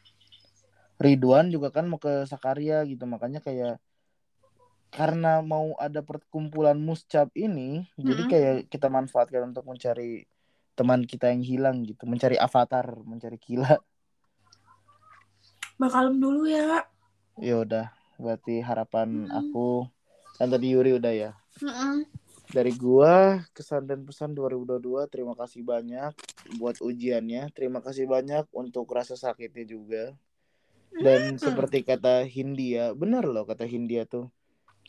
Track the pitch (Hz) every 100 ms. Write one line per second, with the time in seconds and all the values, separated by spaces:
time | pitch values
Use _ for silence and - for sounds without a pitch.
0 | _ _ _ _ _ _ _ _ _ -
1 | 143 139 127 135 175 160 139 151 175 160
2 | 147 139 135 139 131 143 151 156 147 127
3 | 123 113 120 151 147 127 120 113 _ _
4 | _ _ _ _ _ _ _ _ _ -
5 | 160 165 165 160 156 156 156 - 147 147
6 | 147 151 _ 156 151 156 147 147 156 160
7 | - 151 143 - 214 156 131 156 180 -
8 | 131 127 - 165 135 131 - 143 135 131
9 | 131 127 120 127 123 123 131 123 123 117
10 | 117 113 - _ _ _ _ - 123 127
11 | 120 120 123 123 123 127 135 127 113 -
12 | 120 120 127 127 123 127 120 127 120 113
13 | 110 113 113 113 - 123 131 123 _ _
14 | _ _ _ _ _ _ _ 988 _ 587
15 | _ - _ _ _ - - - 262 247
16 | 262 269 269 285 311 311 302 330 - _
17 | _ _ _ - 123 117 110 113 113 _
18 | _ - 117 113 - 117 120 113 110 113
19 | 113 110 98 95 95 120 123 123 123 _
20 | _ _ - - 127 123 127 131 131 127
21 | 117 110 107 - _ - 285 247 269 294
22 | 302 - _ _ - 127 123 120 123 131
23 | 151 185 196 190 165 - - 147 139 139
24 | 135 139 151 143 131 127 123 123 123 131
25 | 143 127 120 120 120 120 120 117 117 123
26 | 147 151 - - - 113 120 120 123 120
27 | 123 117 113 120 143 - 127 127 127 135
28 | 131 131 139 147 151 - 127 123 120 123
29 | 123 123 127 117 117 117 110 113 107 110
30 | 120 139 _ _ _ _ _ _ _ 349
31 | 135 131 135 135 294 233 135 135 123 127
32 | 127 127 131 127 135 135 127 117 117 127
33 | 190 254 160 110 104 110 117 120 117 117
34 | 113 123 123 _ _ _ _ _